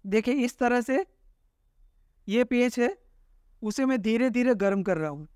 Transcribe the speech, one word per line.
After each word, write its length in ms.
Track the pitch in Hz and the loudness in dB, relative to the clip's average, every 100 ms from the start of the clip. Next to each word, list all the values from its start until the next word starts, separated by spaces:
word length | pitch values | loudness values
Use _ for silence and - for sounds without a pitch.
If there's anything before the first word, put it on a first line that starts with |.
| 196 | 0
देखिए, 240 | 214 220 277 | 0 0 0
इस 220 | 247 - | -2 0
तरह 220 | 247 247 | 0 0
से 220 | 233 269 381 _ - _ _ _ _ _ - _ _ _ - | 0 -2 -2 _ -20 _ _ _ _ _ -20 _ _ _ -2
ये 160 | 214 | 0
पेंच 340 | 247 240 247 247 | 2 2 0 2
है, 180 | 240 392 _ _ _ _ _ _ | -2 -2 _ _ _ _ _ _
उसे 220 | 214 214 262 | -6 -2 0
मैं 140 | 262 | 0
धीरे-धीरे 520 | 202 226 254 233 247 220 | 0 2 2 2 2 2
गर्म 260 | 196 196 | 0 0
कर 160 | 185 170 | -2 -2
रहा 120 | 156 | -4
हूँ। 160 | 143 151 | -8 -16